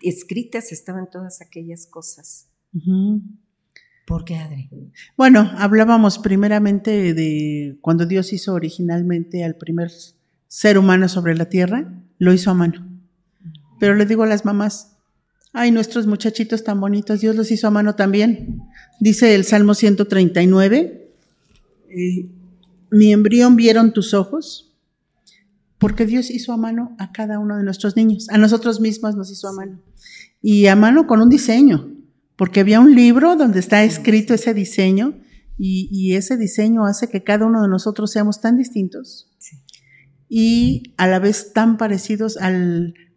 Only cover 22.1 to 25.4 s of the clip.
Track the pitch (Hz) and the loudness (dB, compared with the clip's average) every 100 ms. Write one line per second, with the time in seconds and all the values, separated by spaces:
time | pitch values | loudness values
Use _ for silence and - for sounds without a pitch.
22.1 | 180 - - - _ _ _ _ 214 214 | -6 -10 -18 -20 _ _ _ _ 4 6
23.1 | 208 208 240 247 233 233 226 226 220 - | 4 4 4 6 6 4 4 2 2 -2
24.1 | 202 190 311 - - _ _ _ _ _ | -2 -2 -8 -10 -16 _ _ _ _ _
25.1 | _ _ _ | _ _ _